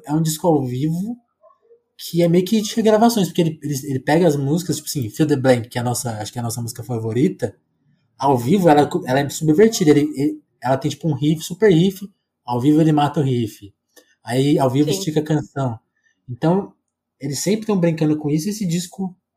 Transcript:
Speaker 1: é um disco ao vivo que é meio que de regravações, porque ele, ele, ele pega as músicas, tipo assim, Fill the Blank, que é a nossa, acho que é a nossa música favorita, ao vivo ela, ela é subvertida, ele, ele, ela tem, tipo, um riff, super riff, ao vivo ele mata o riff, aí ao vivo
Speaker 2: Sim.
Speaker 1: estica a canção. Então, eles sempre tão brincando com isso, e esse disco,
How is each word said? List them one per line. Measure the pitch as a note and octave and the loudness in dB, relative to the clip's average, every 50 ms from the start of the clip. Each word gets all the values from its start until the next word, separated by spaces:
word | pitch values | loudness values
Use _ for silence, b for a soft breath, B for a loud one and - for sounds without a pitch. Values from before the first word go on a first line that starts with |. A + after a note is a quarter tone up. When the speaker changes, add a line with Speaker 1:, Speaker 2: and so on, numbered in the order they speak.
| - | -4
Speaker 1:
é | C#3 D3 | -2 -2
um | D#3+ | 0
disco | D#3+ D#3+ D#3 - - | 0 -2 -2 0 0
ao | F3 D#3 C#3 B2+ | 2 2 2 0
vivo | B2 B2 B2+ D3 D#3 E3 F3 G3 A3+ A#3+ - _ _ _ _ _ _ _ _ _ _ - _ _ _ _ - | -2 -4 -4 -4 -4 -4 -4 -6 -8 -8 -12 _ _ _ _ _ _ _ _ _ _ -20 _ _ _ _ -18
que | - - - E3+ | -12 -4 0 0
é | E3+ E3+ | 2 4
meio | E3+ F3+ F3+ | 4 2 2
que | - A3+ A3 | 2 0 0
de | G#3 - - | -2 -2 -2
regravações, | A#3 G3+ A3 G#3+ G#3 A3+ A#3+ A#3 G#3+ F#3 - | 0 2 4 4 6 4 4 4 2 0 0
porque | - F3+ | 0 0
ele, | E3+ D#3+ D#3 - | 0 0 -2 -4
ele, | - C#3+ D3 B2+ C#3 | -6 -6 -6 -6 -4
ele | C#3 C3 B2+ | -6 -6 -4
pega | - - D3 E3+ F#3 | 0 0 2 4 4
as | E3 C#3+ | 2 2
músicas, | C#3 C3+ C3+ D3+ F3+ E3+ - C#3+ | 0 0 0 -2 -2 -2 -4 -6
tipo | - - - | -6 -6 -8
assim, | - D3 B2 G#2 | -6 -6 -6 -6
Fill | - - D#3 | -2 -2 0
the | D3+ C#3+ | 0 2
Blank, | C3 B2 C3+ B2+ A#2 A2+ - | 2 4 4 2 2 0 -4
que | - B2+ | -6 -4
é | |
a | A#2 | -4
nossa, | B2 A#2+ - - A#2+ A2 A2 | -4 -4 -4 -6 -6 -8 -8
acho | - - | -10 -10
que | - B2 | -8 -8
é | |
a | |
nossa | A#2+ A#2 A2 A#2+ | -8 -6 -6 -8
música | A#2 A2+ - - | -8 -10 -10 -12
favorita, | A2 - B2 A2+ A2 A2+ A2 A#2+ D3 F#3+ - - B2 A2 - _ _ _ _ _ _ _ _ _ _ _ _ - | -10 -8 -8 -6 -6 -4 0 0 0 0 0 -4 -8 -8 -10 _ _ _ _ _ _ _ _ _ _ _ _ -4
ao | - C#3 C3+ A#2+ | 0 0 0 0
vivo | A2+ B2+ F#3 G#3 F3 E3 | 2 2 2 4 4 4
ela, | D3 C#3+ C#3+ - - - - | 6 4 4 2 0 -4 -2
ela | B2 B2+ C#3 | -2 0 0
é | D3 C#3 | 0 -2
subvertida, | - - D#3 D#3 D3+ D#3+ G#3+ A3+ A3+ - F3+ D3+ | -4 -2 0 2 4 4 4 4 4 4 4 4
ele, | D3 D3 D3 D3+ - | 4 4 2 0 -2
ele, | C3 C#3 D3+ D3+ - - _ _ _ | -2 -2 -2 -4 -6 -10 _ _ _
ela | - B2 C3 - | -4 -2 -2 -2
tem, | - D3 | -2 -6
tipo, | - - - E3 | -6 -4 -4 -4
um | C#3+ | -4
riff, | A#2+ C#3+ D3+ D#3+ D#3+ - | 0 0 0 0 -2 -4
super | - F3+ - A3 G#3+ | -10 -2 2 4 4
riff, | F3 D#3 F3+ G3 F#3+ - G3+ - _ _ _ _ _ _ _ | 6 4 4 2 0 -4 -10 -18 _ _ _ _ _ _ _
ao | - A#2+ A#2+ | -6 -4 0
vivo | A#2+ D3 D3+ D#3 | 2 4 4 4
ele | D#3+ D#3+ | 4 4
mata | D3+ D3 D3 C3+ - E3 | 4 2 0 0 0 -2
o | |
riff, | C3+ C3+ B2+ A#2+ A#2 G#2 - - G#2 G2 - _ _ b b b b b b b _ | -2 0 0 -2 -2 -4 -8 -14 -20 -20 -20 _ _ b b b b b b b _
aí | - B2 C3 C3+ C#3+ D3+ - | -4 -2 0 2 2 2 2
ao | C3+ B2+ | 2 2
vivo | A#2+ C#3 D3+ D#3 | 2 2 0 0
Speaker 2:
Sim. | C#3 - | -2 -4
Speaker 1:
estica | - E3 D#3 D#3 | -4 -4 -2 -2
a | D3+ | 0
canção. | - D#3+ D3 - - _ C#3 C3+ B2 A2+ - _ _ _ _ _ _ _ _ _ - | 0 -2 -2 -2 -4 _ -6 -4 -4 -6 -8 _ _ _ _ _ _ _ _ _ -14
Então, | B2 - - D#3+ F3+ G3 G3 G3 - _ _ _ _ _ _ _ _ _ | -8 -4 0 0 0 0 -2 -6 -12 _ _ _ _ _ _ _ _ _
eles | C3+ D3 C#3 B2+ | -8 -8 -6 -4
sempre | - F3 G#3 A3 G#3+ | -2 -2 -2 -2 -2
tão | - G#3 F#3 | -2 0 0
brincando | E3+ E3+ D#3+ D#3+ D#3+ D3+ D3+ D3+ | 2 0 0 0 0 0 0 0
com | D3+ C#3+ | -2 -2
isso, | D3 D#3+ D#3 G#3 | -2 -2 -2 -4
e | |
esse | G3+ - G#3 | -6 -4 -4
disco, | E3+ D#3+ F3+ F3 - - - F#3+ F3+ - _ _ _ _ | -4 -2 -4 -4 -8 -8 -8 -8 -8 -10 _ _ _ _